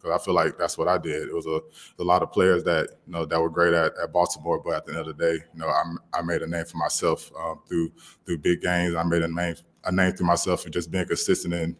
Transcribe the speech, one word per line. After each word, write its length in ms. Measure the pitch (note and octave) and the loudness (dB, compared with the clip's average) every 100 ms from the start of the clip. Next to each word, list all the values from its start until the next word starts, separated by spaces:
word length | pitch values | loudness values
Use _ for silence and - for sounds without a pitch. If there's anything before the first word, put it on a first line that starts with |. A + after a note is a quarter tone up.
'Cause 100 | E2+ | -2
I 80 | E2+ | -2
feel 160 | - | 2
like 240 | F2+ D#2+ - | 2 2 0
that's 180 | E2+ - | -4 0
what 120 | E2 | 0
I 100 | F2+ | 0
did. 300 | E2 D2+ D#2 | 0 -6 -4
It 40 | |
was 140 | E2 D#2+ | -6 -4
a, 140 | D#2+ D#2+ - - - | -6 -6 -20 -18 -6
a 20 | |
lot 220 | F2+ F2+ | 2 2
of 80 | E2 | 2
players 320 | - F#2 F2+ | 2 4 4
that, 240 | E2 E2 - - - | 4 0 0 -6 -10
you 60 | |
know, 120 | E2+ | -6
that 160 | D#2+ E2 | -2 0
were 80 | E2 | 0
great 240 | E2+ F2 | 2 4
at, 200 | E2+ D#2+ - | 4 2 -2
at 100 | E2+ | -4
Baltimore, 480 | E2 F2 - D#2+ D#2+ | 0 0 0 -4 -4
but 140 | E2+ | -2
at 100 | D#2+ | -6
the 60 | - | -6
end 100 | D#2 | -8
of 40 | D#2 | -8
the 80 | |
day, 200 | D2+ E2+ | -2 0
you 260 | E2 - E2 | 0 -6 -8
know, 80 | D#2+ | -2
I, 160 | D2 D#2+ E2 _ | 0 -2 -6 _
I 100 | - | -4
made 200 | E2+ E2 | -2 -2
a 60 | D#2+ | -2
name 160 | E2+ | -6
for 120 | E2 E2 | -6 -4
myself, 520 | D#2 - F2 D#2+ - C#2+ | -2 0 0 0 -4 -10
um, 220 | E2 D#2+ - | -8 -8 -4
through, 240 | F2 D#2+ - - - - | -2 -2 -4 -20 -16 -6
through 120 | E2+ | -2
big 220 | F2+ F2 | 0 2
games. 360 | F#2 F2+ F2 E2+ | 2 2 2 0
I 80 | |
made 180 | E2+ E2+ | 2 2
a 60 | E2 | 0
name, 260 | E2 F2 E2 - _ | -2 -4 -4 -12 _
a 80 | - | -2
name 220 | F#2 F#2 F#2 | 2 2 2
for 80 | |
myself 400 | F2 E2+ F#2+ F2+ | 2 2 2 -2
for 40 | E2+ | -2
just 220 | E2+ D#2+ | -6 -4
being 160 | F#2 F2 | -4 -2
consistent 480 | E2 - F#2 F2 | -2 2 0 0
and, 220 | F2 E2 E2+ | -2 -2 -6